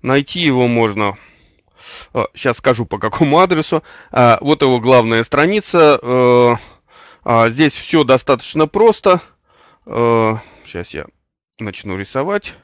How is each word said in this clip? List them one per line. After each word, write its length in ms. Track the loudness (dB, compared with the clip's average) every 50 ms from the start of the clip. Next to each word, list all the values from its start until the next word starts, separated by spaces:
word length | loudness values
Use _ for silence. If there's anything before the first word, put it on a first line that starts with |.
Найти 380 | -2 0 -2 -2 -2 -4 -8 -4
его 260 | -2 0 0 0 0 0
можно, 480 | 0 0 0 -2 -2 -2 -4 -4 -6 -8 -20 _ _ _ _ _ _ _ _ _ _ _ -20 -20 -20 -20 -20 _ _
э, 100 | -6 -6 -6 _
щас 240 | -6 -4 -4 -4 -2
скажу, 280 | 0 -2 0 0 -4
по 120 | -8 -6 -6
какому 400 | -6 -8 -2 -2 0 2 2 2
адресу. 440 | 2 2 0 -4 -2 -4 -4 -6 _ -8 -20 -20 -20 _
А, 280 | 0 2 4 4 4 2
вот 220 | 2 -2 0 0
его 180 | 2 0 0 0
главная 440 | 2 4 4 4 4 2 0 -2 -2
страница. 760 | -2 0 0 0 0 0 -2 -4 -2 2 4 4 4 4 2
Э, 540 | 0 -2 0 0 2 4 4 4 4 2 0 -2 -6 -18 -20 _ _ _ _ -20 -20 -20 -20 _ _
а, 240 | 0 2 2 2 0
здесь 240 | 0 0 0 0 0
все 300 | -6 -8 -2 0 0 2
достаточно 640 | 2 2 0 2 -2 -2 -2 -4 -10 -4 -4 -4
просто. 540 | -2 0 2 2 2 2 2 0 0 0 0 -2 -12 _ _ _ _ _ _ _ _ _ _ _
Э, 500 | -10 -4 -2 0 0 0 0 0 -2 -4 -6 -12 _ _ _ _
щас 240 | -16 -14 -14 -14 -12
я 160 | -14 -16 -16 -16 _ _ _ _ _ _ _ _ _ _
начну 380 | -12 -12 -12 -12 -12 -10 -10 -10
рисовать. 560 | -10 -8 -6 -6 -6 -4 -6 -6 -8 -10 -20 _